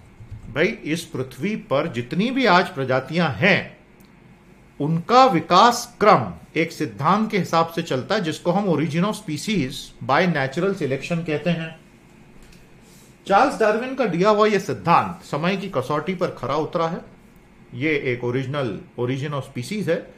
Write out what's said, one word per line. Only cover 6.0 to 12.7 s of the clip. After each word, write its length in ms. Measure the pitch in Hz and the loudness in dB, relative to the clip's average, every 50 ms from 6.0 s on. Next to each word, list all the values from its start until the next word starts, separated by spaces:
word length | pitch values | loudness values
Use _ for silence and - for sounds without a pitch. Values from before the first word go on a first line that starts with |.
| 202 214 185 135 117 92 - - - - - | 6 6 6 6 4 0 -8 -12 -14 -6 -2
एक 160 | 151 165 165 | -2 -2 -2
सिद्धांत 600 | - - 156 117 101 101 139 160 190 208 220 214 | -4 -6 -6 -6 -4 -2 0 2 2 2 2 0
के 60 | 220 | 0
हिसाब 300 | 190 165 - - 165 165 | -2 0 2 2 2 2
से 140 | 165 - 170 | 0 -2 -6
चलता 340 | 160 - 147 127 120 - 190 | -4 -2 -4 -4 -2 -2 -2
है, 80 | 220 180 | -2 -2
जिसको 280 | 156 143 - - 175 | -2 -4 -2 -2 0
हम 160 | 170 196 214 | 0 0 0
origin 340 | 190 160 147 147 131 139 170 | 0 0 0 0 0 0 0
of 120 | 185 214 214 | 0 0 -2
species 600 | 214 - - 151 147 - 214 220 180 135 127 131 - - - - - 123 | -4 -6 -8 -8 -6 -4 -2 -2 0 -2 -2 -6 -10 -14 -16 -16 -8 -2
by 180 | 117 135 156 185 | 2 2 4 4
natural 440 | 180 160 143 135 135 - 175 180 196 196 | 2 2 0 -2 -2 -2 -2 -2 -2 -2
selection 520 | - 165 131 135 135 - - 175 170 165 | -2 -2 -2 -2 -4 -4 -4 -4 -4 -2
कहते 220 | 160 151 147 - 175 | -2 -4 -2 0 -2
हैं। 300 | 165 156 160 160 160 - - - - - - - - - - - - - - - - - - - | -2 -2 -4 -10 -14 -16 -20 -20 -20 -20 -20 -20 -20 -20 -20 -20 -20 -20 -20 -20 -20 -20 -20 -20